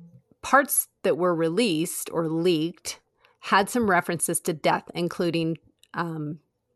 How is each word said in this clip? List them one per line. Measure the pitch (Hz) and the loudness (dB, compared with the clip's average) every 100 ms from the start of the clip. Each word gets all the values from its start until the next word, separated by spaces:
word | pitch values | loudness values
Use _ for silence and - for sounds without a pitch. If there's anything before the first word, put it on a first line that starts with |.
| 170 - _ _ | -20 -20 _ _
parts | - 269 294 - - _ | 2 2 4 -2 -4 _
that | 190 147 | 0 2
were | 180 165 | 2 2
released | 165 170 240 156 165 - - | 0 2 2 2 -2 -4 -6
or | 160 165 | -4 -2
leaked | 160 175 160 165 - - - _ _ _ _ | 0 2 2 0 -6 -14 -14 _ _ _ _
had | - 202 202 | 0 2 2
some | 247 220 | 0 2
references | 175 - 170 - 165 | 2 2 -2 -2 -2
to | - | -2
death, | 165 175 160 - | 0 0 0 -2
including, | - 170 - 175 165 160 165 _ _ _ | -4 -4 -2 -2 0 -2 -4 _ _ _
um, | - 175 160 151 160 _ _ _ | -8 -6 -6 -8 -10 _ _ _